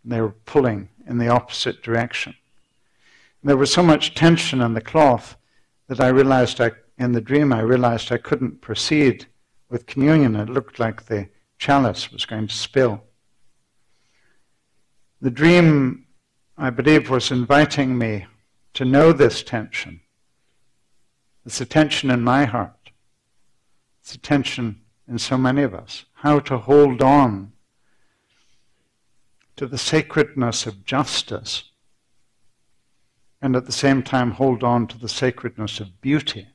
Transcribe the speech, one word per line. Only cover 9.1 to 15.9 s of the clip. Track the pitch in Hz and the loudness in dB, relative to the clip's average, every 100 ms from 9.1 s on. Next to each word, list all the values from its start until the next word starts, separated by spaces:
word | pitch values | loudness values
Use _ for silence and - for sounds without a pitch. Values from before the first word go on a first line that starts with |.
| - - _ _ _ _ | 0 -12 _ _ _ _
with | 123 - | -12 -8
communion. | 139 139 160 131 107 | -2 2 4 4 0
It | 107 | -4
looked | 127 131 - | -6 -8 -6
like | 113 107 _ | -6 -6 _
the | 107 98 _ _ _ | -8 -8 _ _ _
chalice | - 139 123 - - | 0 2 2 -4 -12
was | - - | -12 -10
going | 110 107 | -8 -8
to | - | -10
spill. | - 135 127 101 _ _ _ _ _ _ _ _ _ _ _ _ _ _ _ _ _ _ _ _ _ _ | -4 0 0 -2 _ _ _ _ _ _ _ _ _ _ _ _ _ _ _ _ _ _ _ _ _ _
The | 131 | -8
dream, | 120 160 175 165 147 131 | 2 4 6 6 4 2